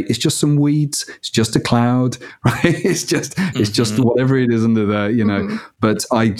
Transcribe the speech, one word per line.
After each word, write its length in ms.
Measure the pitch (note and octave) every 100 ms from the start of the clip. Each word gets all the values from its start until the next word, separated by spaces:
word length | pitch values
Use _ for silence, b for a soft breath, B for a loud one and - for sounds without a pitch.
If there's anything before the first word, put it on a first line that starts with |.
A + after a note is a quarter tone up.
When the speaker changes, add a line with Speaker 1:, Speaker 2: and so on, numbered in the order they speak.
| -
Speaker 1:
"It's 100 | A2+
just 200 | D#3 -
some 180 | D3 D3
weeds, 500 | D3 D3+ D3 - - B
it's 120 | -
just 240 | - A2+ -
a 20 |
cloud," 580 | - A#2+ A#2+ B2+ B2+ - B
<laughs> 140 | B -
right? 180 | -
It's 400 | F3 E3 F#3+ D#3+
just, 300 | - E3 - -
it's 320 | F#3 - G#2
just 260 | A#2 A2+ G#2+
Speaker 2:
Mm-hmm. 80 |
Speaker 1:
whatever 340 | A#2 A#2+ C3 C3+
it 160 | B2
is 100 | A#2
under 220 | A2+ A2 G#2
there, 240 | G#2 G2+
you 160 | A#2+ G#2
know. 160 | G2+
Speaker 3:
Mm-hmm. 160 | G2+ A2 B _
Speaker 1:
But 240 | A2 G#2+ -
I, 200 | A#2+ A2+